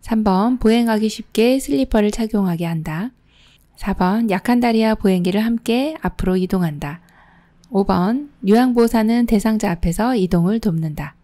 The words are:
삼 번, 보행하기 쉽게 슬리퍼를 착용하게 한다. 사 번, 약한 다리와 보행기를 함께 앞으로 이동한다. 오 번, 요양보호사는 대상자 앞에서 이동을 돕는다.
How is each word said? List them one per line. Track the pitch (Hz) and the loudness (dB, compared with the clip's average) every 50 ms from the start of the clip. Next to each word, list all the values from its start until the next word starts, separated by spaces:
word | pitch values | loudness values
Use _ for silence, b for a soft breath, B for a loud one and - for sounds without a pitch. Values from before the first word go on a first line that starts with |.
삼 | - - 226 220 214 | -4 -2 -2 0 2
번, | 208 185 185 202 240 262 247 | 2 2 2 2 2 0 2
보행하기 | - 220 226 240 233 233 220 214 220 214 | 2 4 4 4 2 2 0 0 0 -2
쉽게 | - - 214 _ _ - 220 240 254 269 | -4 -6 -14 _ _ 2 2 2 2 0
슬리퍼를 | 269 - 285 269 269 262 - 226 208 208 | -2 -2 -2 -2 -2 2 2 2 2 2
착용하게 | 202 - 233 214 - 208 196 185 170 165 170 | 0 -2 -4 -2 0 0 0 0 -2 -2 -4
한다. | 165 165 160 156 165 156 160 202 254 _ b b b b b b b b b b _ _ | -4 -4 -6 -6 -6 -6 -6 -8 -8 _ b b b b b b b b b b _ _
사 | - - 208 196 | -10 -6 -6 -2
번, | - 185 180 196 226 233 220 | 0 0 0 0 0 0 0
약한 | 214 - - - 240 247 | -2 -2 0 0 0 2
다리와 | 240 240 226 220 220 220 220 | 2 2 2 2 2 2 0
보행기를 | 214 - 202 185 180 175 185 185 202 220 | 2 2 2 2 2 0 0 0 0 0
함께 | 226 233 226 - - 226 247 269 302 311 320 | 0 -2 -2 -2 -2 0 0 0 -2 -6 -6
앞으로 | - 180 - - - 190 185 185 | -6 -8 -4 -2 -2 0 0 0
이동한다. | 180 185 - 185 175 160 147 147 151 143 160 175 b b b b b b b b b b b b b _ | 0 0 0 0 0 -2 -4 -6 -10 -10 -10 -12 b b b b b b b b b b b b b _
오 | - 190 202 | -2 -2 0
번, | 202 190 180 180 190 233 269 294 285 _ _ - 190 | 2 0 0 0 0 -2 -2 -4 -8 _ _ 0 2
요양보호사는 | 208 233 254 254 240 233 233 233 - 226 220 220 233 240 240 226 | 4 4 4 2 2 2 2 2 2 2 2 2 2 0 2 2
대상자 | 226 202 196 220 220 214 - 180 | 2 2 2 0 -2 0 -2 -2
앞에서 | 170 170 - 175 165 - 214 247 262 | -4 -2 -2 -4 -2 0 -2 0 0
이동을 | 233 185 175 185 175 170 180 214 233 | 0 0 2 2 2 2 2 0 0
돕는다. | - 220 165 160 160 160 151 - - 151 - _ | -2 -2 -2 -2 -4 -6 -8 -10 -12 -14 -14 _